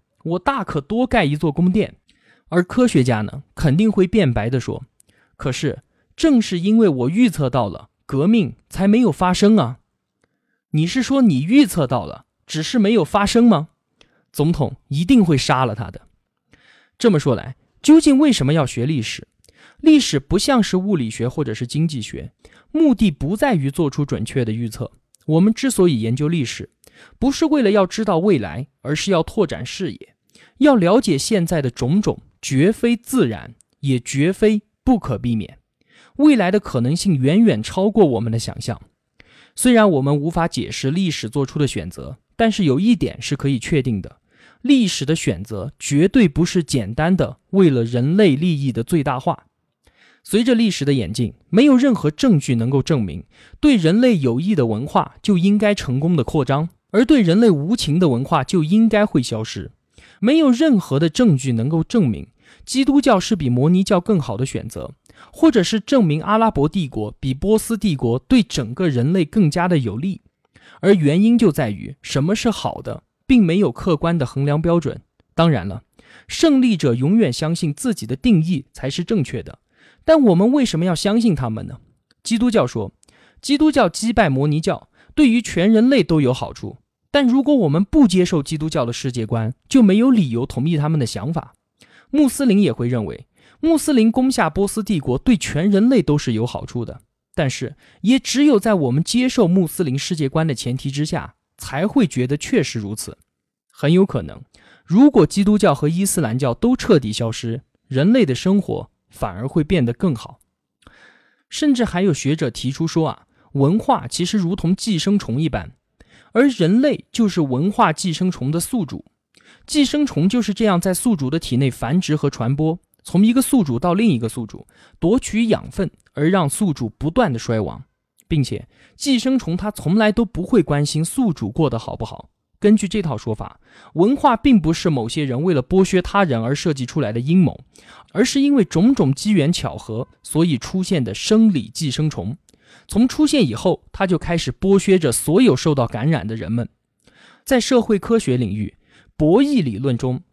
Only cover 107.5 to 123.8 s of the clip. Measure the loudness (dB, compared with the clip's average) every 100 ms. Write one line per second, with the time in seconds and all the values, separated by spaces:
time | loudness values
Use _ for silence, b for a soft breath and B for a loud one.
107.5 | -8 -12 _ -8 -2 2 2 2 0 0
108.5 | 0 -2 -8 -10 _ _ -10 -10 -8 -6
109.5 | -2 0 0 -2 -2 -4 -4 -10 -20 _
110.5 | _ _ _ b b b b b b b
111.5 | -4 0 2 0 0 0 0 -2 -2 -4
112.5 | -6 -6 -4 -4 -2 -2 -4 _ _ _
113.5 | 0 2 2 0 -2 -2 -6 -2 -2 -2
114.5 | -2 -2 -2 -2 -2 0 -2 -2 -4 -2
115.5 | -4 -10 -18 _ _ b b b 2 2
116.5 | 2 2 2 2 -2 -6 -2 0 0 -2
117.5 | 0 -2 0 0 0 -4 -4 -4 -4 -4
118.5 | -4 -4 -4 -6 -8 -16 _ _ _ b
119.5 | b b 0 0 0 -2 0 0 0 -2
120.5 | 0 0 0 0 -2 -2 -2 -2 -4 -2
121.5 | -2 -2 -2 -2 -2 0 -2 -2 -4 -4
122.5 | -2 -2 -4 _ _ -4 2 4 2 2
123.5 | 2 2 -2